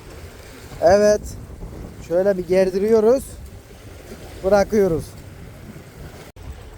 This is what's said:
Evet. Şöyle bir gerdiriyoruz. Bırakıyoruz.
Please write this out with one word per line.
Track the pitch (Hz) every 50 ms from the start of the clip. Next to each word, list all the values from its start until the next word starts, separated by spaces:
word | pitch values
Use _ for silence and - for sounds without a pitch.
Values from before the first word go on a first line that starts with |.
| - - - - - - - - - - - - - - - - 165
Evet. | 160 190 208 208 208 208 208 - - - - - - - - - - - - - - - - - -
Şöyle | 165 175 190 202 202 180
bir | 180 160
gerdiriyoruz. | 185 190 190 185 180 196 196 214 226 220 214 220 254 269 - - - - - - - - - - - - - - - - - - - - - - - - -
Bırakıyoruz. | 185 202 202 196 - 202 220 196 185 165 147 127 - - - - - - - - - - - - - - - - - - - - - - - - - - - - - - - - - -